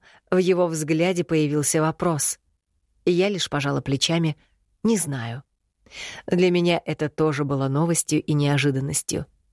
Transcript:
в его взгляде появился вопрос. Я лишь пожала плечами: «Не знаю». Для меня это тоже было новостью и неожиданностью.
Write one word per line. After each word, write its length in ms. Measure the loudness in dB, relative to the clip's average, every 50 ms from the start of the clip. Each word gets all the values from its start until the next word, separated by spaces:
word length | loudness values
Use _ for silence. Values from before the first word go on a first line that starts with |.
| -12 -20 -20 -20 _ _
в 80 | 2 2
его 280 | 4 4 4 4 2
взгляде 580 | 2 0 -2 -2 0 0 2 2 0 0 -2 -2
появился 560 | 0 0 0 2 2 0 0 0 0 0 2
вопрос. 580 | 0 0 0 0 -2 -2 0 0 -2 -4 -4 -8 _ _ _ _ _ _ _ _ _ _ _ _ _
Я 240 | 0 2 2 2 0
лишь 200 | 0 -2 -4 -4
пожала 320 | -2 -2 -2 0 -2 -2
плечами: 560 | -2 -2 -2 -2 0 0 0 0 0 0 -2 -4 _ _ _ _ _ _ _ _
«Не 140 | 0 0 0
знаю». 460 | 0 -2 -4 -6 -6 -6 -8 -10 -10 -14 _ _ _ _ _ _ _ _ -20 -18 -16 -16 -16 -16 -16 -4
Для 240 | -2 2 2 4 4
меня 300 | 4 2 2 2 2 0 -2
это 240 | -4 -4 -4 -4 -4
тоже 360 | -2 0 0 0 0 0 -2
было 240 | -2 -2 -2 -2 0
новостью 540 | 0 0 0 2 0 -2 0 0 -2 -2
и 100 | 0 0
неожиданностью. 960 | 0 2 2 2 2 2 2 0 0 -2 -4 -4 -4 -4 -4 -4 -6 -6 -8 -10 _ _ _ _